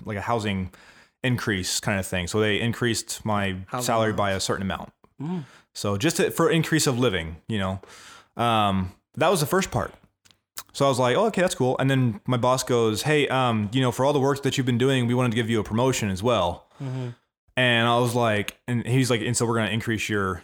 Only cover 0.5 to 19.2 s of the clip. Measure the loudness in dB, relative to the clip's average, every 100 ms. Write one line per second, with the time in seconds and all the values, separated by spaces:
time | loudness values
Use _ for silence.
0.5 | -2 -6 -10 -20 -20 -20 _ -2 -2 0
1.5 | -2 -2 -4 -2 -2 -2 -4 -2 0 0
2.5 | 0 -2 0 -2 -2 -6 -8 -4 -2 -2
3.5 | -4 -8 -6 0 2 2 0 -2 -2 -2
4.5 | -4 -4 -6 -10 _ _ _ -8 -8 -10
5.5 | -20 _ -6 -4 0 0 0 -2 2 2
6.5 | 2 2 0 0 2 0 0 -6 -12 -6
7.5 | -2 -2 -4 -12 -20 -20 -20 _ -2 2
8.5 | 2 2 2 -2 -8 _ -2 0 2 0
9.5 | 0 0 -4 -4 -10 _ _ _ _ _
10.5 | -18 -14 0 2 4 2 2 2 2 -2
11.5 | 0 0 2 0 2 0 -2 -4 0 2
12.5 | 0 2 2 2 0 2 2 2 2 2
13.5 | 0 0 0 0 2 2 2 2 0 0
14.5 | 0 0 2 2 2 2 2 2 0 0
15.5 | 0 0 2 2 2 -2 0 0 2 0
16.5 | -4 _ -12 -8 -8 -8 -12 _ _ _
17.5 | 2 4 4 4 4 2 2 2 0 -2
18.5 | -10 -4 -4 0 2 2 0